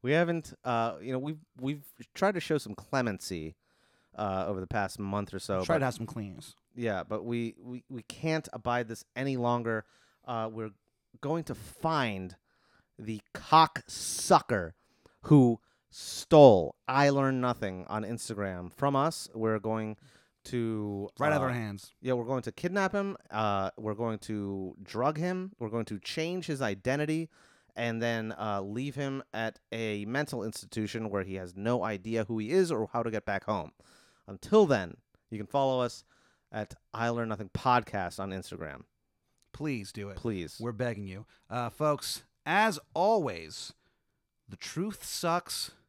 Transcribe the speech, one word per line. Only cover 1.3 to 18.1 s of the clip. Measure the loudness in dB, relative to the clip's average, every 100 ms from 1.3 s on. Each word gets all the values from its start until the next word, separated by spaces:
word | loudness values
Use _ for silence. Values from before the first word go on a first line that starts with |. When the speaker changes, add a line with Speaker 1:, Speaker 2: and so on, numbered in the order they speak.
| -10 _ -6
Speaker 1:
we've | -6 -6 -10 -20 -20
tried | 0 0 2
to |
show | 0 0
some | -2 -12
clemency, | -2 0 0 -2 -6 -8 -8 -12 _ _ _ _ _ -6
uh, | -2 -2 -2
over | -4
the | -4
past | -2 -4 -4
month | -4 -2 -4
or | -8
so, | -2 -2
Speaker 2:
Try | 0 0
Speaker 1:
but |
Speaker 2:
to | 0
have |
some | -4 -8
cleans. | -8 -10 -12 -18 -20 _ -6
Speaker 1:
Yeah, | -2 -2 -4
but | -6 -4
we, | -4 -4 -8
we, | -14 -14 _
we | -14
can't | -12 -6 -2 -2 -2
abide | -6 0 0 -2
this | -8 -10 -4
any | -2 0
longer. | 2 2 0 -2 -6 _ _ _ -6
Uh, | -4 -4
we're | -6 -10 -12 _ _ _ -10
going | -4 -2 -4
to | -10
find | -12 -4 0 2 0 -2 -8 -12 _ _ _ _ _ -14
the | -10 -10 _
cocksucker | -16 6 8 8 2 -12 -10 -6 -6 6 6 6 -2 -2 -10 _ _ _ _
who | 8 10 10 4 _ _ _
stole | -16 -10 -10 8 12 12 12 4 -4 0
I | 4 4
Learn | 4 2 2
Nothing | 0 0 -4 -6 -6
on | -4
Instagram | -4